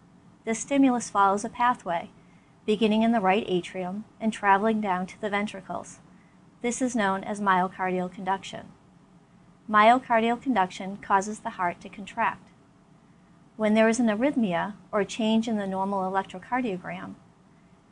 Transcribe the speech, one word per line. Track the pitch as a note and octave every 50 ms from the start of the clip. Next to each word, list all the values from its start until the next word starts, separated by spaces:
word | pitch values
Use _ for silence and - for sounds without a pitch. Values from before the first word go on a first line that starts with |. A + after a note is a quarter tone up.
| - - - - - - - _ -
This | A3+ A3+ -
stimulus | - - C#4 C#4 C#4 C4 B3 A#3 - -
follows | - G3+ G3 G3 G3 G#3 A#3
a | A3+
pathway, | - - A#3+ B3 B3 B3 - F#3 E3+ E3+ - - - - - - - - _ _ _ _ -
beginning | - G#3+ G3 A3+ G#3+ G#3+ A3
in | A3+ A3+
the | A#3 A3+
right | F#3+ F#3+ F#3 G#3+ - -
atrium | F#3 F3 F3 - - F#3 F3+ F3+ F#3+ G#3 A3 - - -
and | A3 A3
traveling | G#3+ - - G3+ G3 G3 G#3 A3+ A3 G#3+
down | G#3+ G3 F3+ F3+ F#3 F3
to | - -
the | - G#3
ventricles. | G3+ G3+ G#3 G#3+ - G3 F#3 - F3 - - - - - - - - - - _ _ _ _ _ _ _
This | - A#3+ A#3 -
is | C4 B3 A#3+
known | A#3 G3+ F#3+ F#3+ F#3+ G3
as | G#3 G#3+ G3+
myocardial | G#3 G3 F#3 F3+ F3+ F#3 F3+ - F#3+ F#3 F3+ F#3 F3+ F3+ -
conduction. | - F#3+ F#3 F#3+ F#3+ - - - - - - - _ _ _ _ _ _ _ - - _ _ _ - _ _ _ _ _ -
Myocardial | G#3+ G#3 G#3+ A3+ A#3+ B3+ B3 - B3 A3+ A3 A#3 A#3+ A#3
conduction | - C4+ A#3+ G3+ F#3 F#3 - - G3 F#3 G3
causes | G3+ - - G3+ G3 F#3+ G#3 G#3+ -
the | - A3+
heart | A3 - F#3 F3 E3+ -
to | - G3
contract. | - - F#3+ - - A#3 A3 F#3+ - - - - _ _ _ _ _ _ _ _ _ _ _ _ - _ _ _ - - _ _ _
When | - G#3+ G#3 G#3+
there | A3 A3 A3+
is | A3 A#3+
an | A#3+ A3+
arrhythmia | G#3 G#3 B3+ D4 D4 C#4 A3+ F#3 E3+ E3 F3 G3+ G3+ - - -
or | - G#3 G3
change | G3 - - A3 A3 A3+ A3 A3+
in | A#3+ A3 G#3
the | G3+
normal | F#3+ F#3+ F#3+ F#3+ G3+ G3+ G3 F#3 F#3
electrocardiogram, | F#3+ F#3+ F#3+ F#3+ - F#3 - - B3 B3+ B3+ A3+ F#3 F3+ F3 E3+ E3+ F#3 F#3+ - - - - _ _ _ _ _ _ _ _ _ _ _ _ _